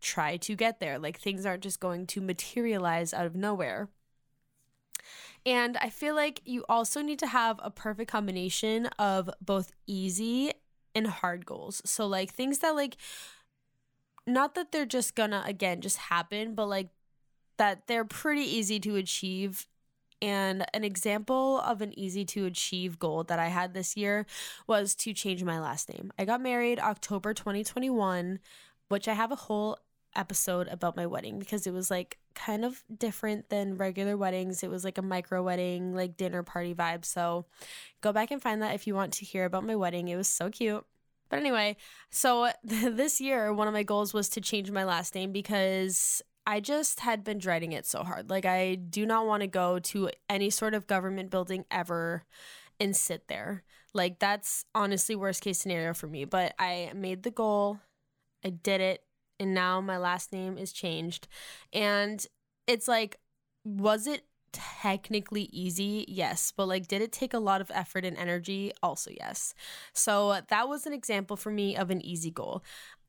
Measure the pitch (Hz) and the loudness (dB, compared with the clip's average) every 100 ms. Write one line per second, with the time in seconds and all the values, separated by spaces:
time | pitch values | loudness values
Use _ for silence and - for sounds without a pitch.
0 | - - 151 170 - 214 226 226 160 139 | -4 0 0 0 -4 2 2 2 -4 -2
1 | 156 170 202 190 196 185 196 - 180 175 | -4 -4 -4 -2 -2 -4 -4 -4 -2 -2
2 | 185 202 190 175 - 247 233 202 175 165 | -4 -4 -2 -4 -4 0 2 2 2 2
3 | 170 - 175 175 208 196 139 92 202 _ | 0 0 -2 0 0 0 -2 -4 -6 _
4 | _ _ _ _ _ _ _ _ _ - | _ _ _ _ _ _ _ _ _ -14
5 | - - - - 254 247 240 240 226 - | -14 -18 -20 -6 2 4 4 2 -2 -2
6 | 294 302 294 - - 247 - 233 226 294 | 0 2 2 -2 -6 -4 2 2 4 0
7 | 294 294 285 247 226 214 - - 220 208 | -2 -2 2 4 4 2 -4 -6 -6 -4
8 | 226 220 202 185 180 - 220 220 240 - | -2 -2 0 -2 -2 0 2 2 0 0
9 | 202 190 180 - 190 196 185 - - 190 | 2 2 0 -4 0 0 0 -8 -6 -2
10 | 185 180 226 247 285 - _ _ _ 220 | 0 0 0 2 2 -2 _ _ _ -2
11 | 220 180 180 175 180 - - - - - | 0 0 -2 -2 -8 -10 -8 -8 -4 0
12 | 208 190 190 - 262 277 320 302 277 - | 0 0 -2 -2 0 2 2 2 0 -4
13 | - - - - _ _ _ _ _ _ | -14 -14 -16 -20 _ _ _ _ _ _
14 | _ _ - 254 285 359 320 311 269 254 | _ _ 0 4 4 0 -2 -2 0 0
15 | 233 - 214 202 - 196 190 175 190 - | 0 0 0 0 -2 0 0 0 -2 -4
16 | - 170 170 208 226 220 208 196 190 _ | 0 0 0 -4 -4 -2 0 0 -4 _
17 | _ _ _ _ _ - 208 190 - 233 | _ _ _ _ _ 4 4 4 0 0
18 | 220 - 311 294 269 226 202 214 208 202 | 0 -2 0 2 2 0 0 0 0 0
19 | 185 - 185 190 196 185 - _ _ _ | 0 -2 -2 -2 -2 -4 -10 _ _ _
20 | _ - 202 196 196 190 - 214 214 190 | _ -6 -2 2 2 0 0 -2 -2 0
21 | 220 208 214 262 269 269 - 208 208 - | 0 0 2 2 4 2 2 0 -2 -4
22 | 196 190 190 202 185 175 - 185 180 165 | -4 -2 -2 -2 -2 0 -2 0 -2 -2
23 | 165 156 165 170 165 175 185 185 180 208 | 0 0 0 2 2 2 0 -2 -4 0
24 | 202 208 208 - - - - 214 196 - | 2 2 0 -8 -12 -8 2 4 4 0
25 | 226 202 196 180 180 160 151 143 - - | -2 -2 -2 -2 0 -2 -2 -4 -6 -8
26 | 190 - 190 240 254 240 240 240 214 202 | -8 -4 0 2 2 2 2 2 2 0
27 | - 202 208 214 - 202 214 247 262 240 | -2 -2 -2 -2 -2 -2 -2 -2 0 2
28 | 190 180 180 190 - - - _ - 202 | 2 2 0 -4 -8 -20 -20 _ -2 -2
29 | 220 214 226 269 - 208 214 - _ _ | 0 0 0 -2 -2 0 0 -4 _ _
30 | _ - 180 196 - 180 175 180 175 170 | _ -4 -2 0 2 0 0 -2 -2 0
31 | 170 - - - 196 208 190 180 185 185 | -2 -2 -6 -8 -4 -4 -2 -2 -2 -2
32 | 180 - _ - - 214 240 262 - 220 | -4 -12 _ -10 -4 -2 -2 -4 -12 -4
33 | 226 - 214 208 - 202 196 190 190 185 | -4 -2 -2 -2 -2 0 0 0 -2 0
34 | 196 208 190 185 185 175 185 180 190 190 | 0 2 2 0 -2 -2 -4 -4 -4 -2
35 | 190 185 175 185 185 180 180 180 180 185 | -2 -2 -2 0 2 2 0 -2 -2 -2
36 | 180 165 185 175 175 175 175 170 170 170 | -2 -2 -2 -2 -4 -4 -2 0 0 0
37 | 170 180 170 175 175 - - - - _ | -4 0 0 0 -4 -14 -16 -16 -18 _
38 | 208 208 233 285 247 214 214 202 - 196 | 2 2 2 0 0 0 0 -2 0 0
39 | 190 - 196 190 180 190 214 220 180 175 | 0 -2 -4 0 0 0 0 2 2 0
40 | 175 175 196 - 180 - 226 208 - _ | -2 0 0 0 -2 0 0 0 -6 _
41 | _ _ - 277 294 233 208 202 - - | _ _ -4 0 2 4 2 0 -10 -20
42 | - - 262 240 240 - 220 220 240 226 | -8 2 6 6 4 2 -2 2 2 4
43 | 302 - 269 262 214 208 214 214 208 208 | 2 2 2 2 2 2 2 2 2 2
44 | 202 214 202 - 190 214 190 196 190 170 | 2 0 0 -2 -2 -2 0 0 2 0
45 | 180 190 190 196 - 208 190 190 190 180 | 0 -4 -2 -4 0 2 4 4 2 2
46 | - - - _ - 208 202 294 302 - | 2 0 -4 _ -2 -2 0 0 0 0
47 | 240 214 202 208 185 165 165 160 - - | 0 0 0 -4 0 0 0 -4 -4 -4
48 | 180 - 104 190 185 185 185 185 175 202 | -2 -4 -2 0 2 4 2 0 -2 0
49 | 220 226 220 208 196 185 180 180 170 202 | 2 4 4 2 2 2 4 2 0 0
50 | 190 - - 196 196 202 220 214 - 196 | 0 -2 -2 2 2 2 0 0 2 0
51 | 190 196 185 185 180 190 - 185 175 170 | 0 -4 -2 -2 0 -4 -2 -2 0 0
52 | 165 170 - - - - - - 202 196 | 0 -4 -6 -20 -20 -20 -12 -2 2 2
53 | - 165 - - 107 196 - - _ 202 | 2 -2 -6 -6 -6 -8 -10 -20 _ 0
54 | 180 175 202 208 - - - 220 202 190 | 0 2 0 2 -2 -4 -2 0 2 2
55 | - 214 196 180 202 180 196 170 165 170 | 0 0 0 0 -2 -2 0 0 0 -4
56 | 156 151 139 185 175 - 185 180 170 196 | -6 -8 -2 2 2 2 0 0 -6 -6
57 | 190 185 240 226 220 208 202 202 _ _ | -6 -4 -4 0 2 4 4 0 _ _
58 | _ _ _ _ 190 170 208 190 190 190 | _ _ _ _ -8 -4 0 2 2 0
59 | _ _ _ - 196 190 180 185 190 185 | _ _ _ -4 0 4 4 2 0 0
60 | 180 180 - 190 185 185 190 - 180 160 | 0 0 -4 -6 -4 -6 -8 -6 -4 -2
61 | 170 170 - - - - - - 208 202 | -4 -6 -10 -18 -16 -18 -6 0 2 4
62 | 208 208 - _ _ _ - 240 - 226 | 2 -2 -8 _ _ _ 0 2 4 2
63 | 214 - _ _ _ _ 214 196 208 214 | 2 -6 _ _ _ _ -8 2 4 4
64 | 240 294 - _ _ - - - 208 196 | 2 -4 -6 _ _ -14 -12 -4 0 0
65 | - 214 202 208 202 - 180 175 202 214 | 0 -2 0 -4 -4 -4 -2 0 0 -2
66 | - 190 156 180 - - 190 185 175 202 | -4 -2 0 0 -2 0 0 0 0 0
67 | 226 - 262 240 202 190 190 - 175 190 | 0 -2 -2 0 2 2 2 -4 -2 -2
68 | 180 165 175 175 175 196 196 - 175 - | -2 -2 -2 -2 -2 -4 -4 -2 -2 -2
69 | - - 57 - - - - - - - | -8 -8 -8 -6 -6 -8 -14 -14 -6 2
70 | - 202 208 196 - 214 254 294 320 285 | 4 6 6 4 4 2 4 0 -4 -4
71 | - 202 196 202 214 208 196 - 185 185 | 0 0 0 -4 -2 0 0 2 0 0
72 | - 170 165 160 - - - - - - | -2 -6 -4 -6 -6 -6 -8 -18 -18 -20